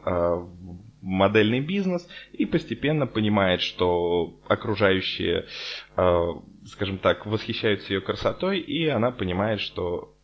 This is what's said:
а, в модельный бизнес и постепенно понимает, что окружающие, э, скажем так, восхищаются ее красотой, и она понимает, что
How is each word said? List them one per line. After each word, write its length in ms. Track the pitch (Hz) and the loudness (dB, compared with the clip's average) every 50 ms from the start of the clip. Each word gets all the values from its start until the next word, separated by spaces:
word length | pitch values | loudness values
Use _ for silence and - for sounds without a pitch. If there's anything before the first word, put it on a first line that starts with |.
| - | -4
а, 300 | 92 90 87 85 87 85 | -2 0 2 2 2 0
в 440 | 87 87 90 90 87 90 90 87 90 - - - _ | 0 -4 -8 -14 -16 -16 -16 -16 -16 -18 -20 -20 _
модельный 580 | - 95 95 95 98 98 104 110 104 110 120 127 | -6 -2 2 4 4 6 6 6 4 4 2 0
бизнес 480 | 143 156 190 202 190 185 180 175 - - - - - - | -2 -2 -2 -2 0 0 -2 -4 -4 -10 -18 -20 -20 -8
и 140 | - - 277 | -4 -4 -2
постепенно 600 | - - 160 - - 117 - - 139 156 151 135 | 0 0 -2 -2 -4 -6 -2 0 0 0 0 0
понимает, 560 | 127 - 110 107 104 104 98 98 92 90 87 | 0 0 0 2 4 4 4 4 4 4 2
что 800 | - - - - 90 90 87 87 87 85 87 87 82 - - - - - | 0 -2 -2 0 2 2 2 2 2 2 2 2 0 -2 -4 -6 -2 -2
окружающие, 1000 | 107 101 - 110 104 95 104 95 95 95 90 - - - 95 90 85 87 85 - - - - - - - - - - - | 0 0 0 -2 0 2 4 4 4 4 0 -2 -4 -2 -2 0 0 -2 -2 -6 -10 -12 -12 -12 -12 -14 -16 -6 0 2
э, 300 | 90 90 87 87 85 85 82 - - - - - - | 4 4 4 4 2 0 -2 -6 -10 -18 -20 -20 -20
скажем 320 | - - - 104 95 98 92 | -16 -8 -6 -4 -4 -2 0
так, 280 | - 95 85 - - | 2 2 2 2 0
восхищаются 680 | 104 107 110 - - 110 - - 110 104 98 - - 101 | -4 -4 -4 -2 -4 -6 -2 0 0 0 0 -2 -4 -4
ее 80 | 95 | -2
красотой, 580 | 95 - 101 - - 101 95 - 175 190 196 185 | -2 -4 -4 -2 -2 -2 -2 -2 -2 -2 -2 -2
и 280 | - - 139 156 165 151 | -4 -4 -4 -2 0 0
она 240 | 139 110 113 127 | 0 2 0 0
понимает, 480 | 123 - 101 90 90 92 101 113 110 95 | 0 -2 -2 -2 0 0 0 0 0 -2
что 560 | - - - - 90 87 87 - - - _ _ | -4 -6 -6 -6 -4 -4 -4 -6 -8 -10 _ _